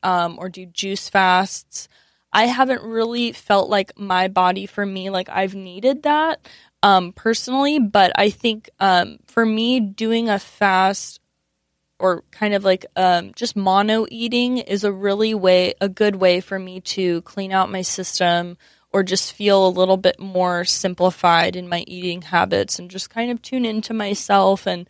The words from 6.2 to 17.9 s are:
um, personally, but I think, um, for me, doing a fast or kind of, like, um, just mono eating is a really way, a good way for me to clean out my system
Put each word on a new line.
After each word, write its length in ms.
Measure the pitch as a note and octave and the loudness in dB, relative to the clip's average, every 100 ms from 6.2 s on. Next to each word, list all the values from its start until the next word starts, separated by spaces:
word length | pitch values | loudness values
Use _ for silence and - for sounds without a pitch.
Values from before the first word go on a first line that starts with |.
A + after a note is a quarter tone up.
| D#4+ - - - _ - | 0 -4 -10 -20 _ 0
um, 300 | G3+ F#3+ F3 | 4 4 2
personally, 640 | - A3 A3+ - C4 C#4 D4+ | -4 -4 -2 -2 0 0 2
but 340 | G#3 G#3 F#3 | 2 4 4
I 160 | - G#3 | 4 0
think, 400 | G3+ A#3 G#3+ - - | 0 -4 -4 -10 -2
um, 380 | G3 F3+ - C#2+ _ | 2 2 0 -8 _
for 180 | - | -2
me, 360 | A3+ A3 A#3 B3+ | 0 0 0 0
doing 480 | G3+ G3 A3+ A3+ A#3 | -2 -4 -2 0 0
a 100 | G3 | -2
fast 800 | - - G3+ F#3 F#3+ G3+ - - _ _ _ _ _ _ _ - | -4 -2 2 2 2 -2 -10 -18 _ _ _ _ _ _ _ -2
or 260 | F#3+ E3+ - | 0 0 -6
kind 220 | - G#3 | -4 -2
of, 100 | G3+ | 0
like, 200 | G3 F#3 - - | 2 0 -2 0
um, 360 | F#3 F3 E3+ | 2 2 -2
just 200 | - A#3+ | -8 -6
mono 520 | G3+ F#3+ F#3+ G#3+ A3 A3 | -2 2 2 2 0 -2
eating 480 | A3+ A#3 A#3+ B3 B3+ | -6 -2 0 0 -2
is 240 | - G3 | -4 -2
a 80 | G3+ | -2
really 440 | F#3+ G3+ G3 A3 | -2 -2 0 0
way, 400 | G#3+ F#3 F#3 F3+ - | 2 4 4 2 -2
a 80 | G3 | -4
good 280 | F#3 G#3 G3 | 0 0 4
way 240 | F#3 F3+ | 2 2
for 180 | - F#3+ | -2 -10
me 220 | F#3 F#3 | -10 -14
to 420 | - - F#3 E3+ | -10 -2 0 -2
clean 300 | - - F#3+ | -4 -10 -2
out 180 | F#3+ F#3+ | 0 0
my 120 | G3 | -2
system 720 | F#3 | -6